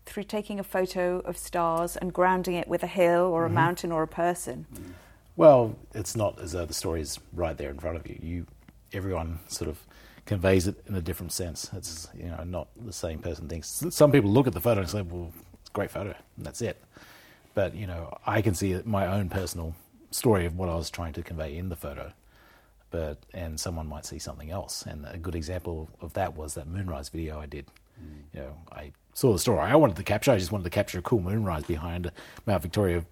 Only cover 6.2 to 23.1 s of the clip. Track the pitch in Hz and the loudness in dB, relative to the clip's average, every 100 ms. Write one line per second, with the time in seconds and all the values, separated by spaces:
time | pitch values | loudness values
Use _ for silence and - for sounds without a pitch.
6.2 | 104 - 87 87 80 - 95 82 73 - | 0 0 -6 -4 -4 -4 -2 -2 -4 -8
7.2 | - - 85 73 71 71 82 82 78 - | -10 -4 -2 -2 -8 -6 -4 -6 -8 -10
8.2 | 80 87 85 - - - _ 98 95 87 | -8 -6 -8 -16 -20 -20 _ -8 -4 -2
9.2 | 82 82 - - 82 76 - - - - | -4 -8 -10 -6 -6 -6 -14 -20 -20 -20
10.2 | - 104 92 95 90 - - 98 85 87 | -4 2 6 6 4 -4 -6 -6 -4 -6
11.2 | 87 - 90 76 - 95 87 82 - - | -6 -6 -6 -8 -10 -10 -10 -12 -14 -12
12.2 | 85 82 87 90 76 - 113 92 85 78 | -10 -8 -6 -8 -8 -12 -14 -6 -6 -6
13.2 | 90 80 78 82 - - 175 - 147 139 | -8 -8 -8 -10 -8 -6 -6 6 8 10
14.2 | 101 110 123 92 120 107 90 104 90 87 | 8 6 4 2 2 2 2 -4 -6 -8
15.2 | 85 80 - - - - 98 - 101 - | -10 -14 -20 -20 -12 -6 -4 -4 -8 -10
16.2 | - - - - 113 - - - - - | -18 -14 -12 -6 -6 -6 -14 -20 -20 -20
17.2 | - - _ - 92 78 101 85 82 - | -20 -20 _ -2 -2 -2 -8 -8 -10 -8
18.2 | - 107 110 90 98 92 113 104 92 98 | -2 2 2 2 0 -2 -2 0 0 0
19.2 | 92 98 90 85 82 82 - _ - - | -2 -2 -4 -6 -8 -10 -18 _ -10 0
20.2 | 131 101 87 85 90 85 80 - 82 73 | 4 4 2 -2 -2 -2 -4 -8 -8 -8
21.2 | 85 85 78 76 92 85 73 69 73 - | -8 -6 -6 -6 -8 -8 -8 -10 -12 -16
22.2 | _ _ - - _ _ _ 85 78 | _ _ -20 -20 _ _ _ -6 -4